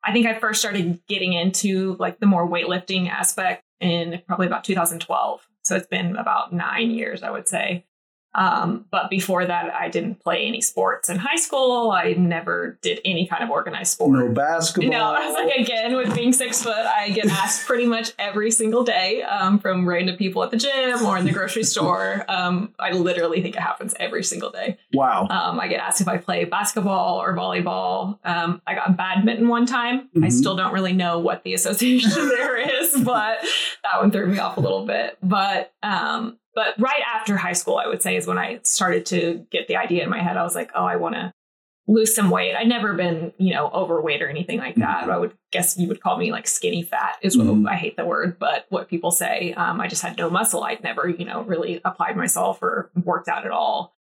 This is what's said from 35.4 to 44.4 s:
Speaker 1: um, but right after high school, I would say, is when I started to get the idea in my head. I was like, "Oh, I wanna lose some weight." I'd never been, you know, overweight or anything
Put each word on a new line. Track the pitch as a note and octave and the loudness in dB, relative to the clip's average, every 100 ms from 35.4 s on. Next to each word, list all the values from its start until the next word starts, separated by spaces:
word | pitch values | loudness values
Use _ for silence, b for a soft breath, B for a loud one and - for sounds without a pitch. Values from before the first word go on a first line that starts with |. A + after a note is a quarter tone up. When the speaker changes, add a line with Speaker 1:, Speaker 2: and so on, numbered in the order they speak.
| G3 F#3+ - _ | 2 0 -4 _
Speaker 1:
um, | G#3 F#3+ D3+ D3+ - - _ - | -4 -2 -2 -2 -4 -10 _ -2
but | G#3+ - | -2 0
right | B3+ D4 - | 0 0 -2
after | A3 G#3+ G3+ | -4 -2 -2
high | F3 | 0
school, | F3 - F3+ | -2 0 0
I | - | 0
would | F#3 | -2
say, | F#3 F3+ | 0 -2
is | E3+ | 0
when | - | -2
I | F3+ A3+ | -2 -4
started | - - F#3 F3+ F3 | -2 0 2 0 0
to | F3+ E3+ E3+ - | 0 0 -2 -4
get | E3+ - | -6 -2
the | |
idea | F3+ F3+ F3 | -2 0 0
in | E3+ | 0
my | F#3 | -2
head. | F3 F3+ | -2 0
I | |
was | E3+ | -2
like, | E3+ E3+ | -2 -4
"Oh, | F3+ | -2
I | F3+ | 0
wanna | F3 E3+ D#3 F#3 - _ _ _ _ - | 0 -2 -4 -6 -10 _ _ _ _ 4
lose | A3 A3 | 4 6
some | - G3+ | 4 4
weight." | F3+ F3+ | 2 0
I'd | - A3+ | 2 2
never | A#3+ G#3 | 2 0
been, | F3 F3+ E3 E3+ - | 0 0 0 -4 0
you | F#3+ | 2
know, | C#3 D3 | 2 0
overweight | - E3+ E3 D#3 C#3+ | -2 0 0 0 -2
or | D3 | -2
anything | D3 | -4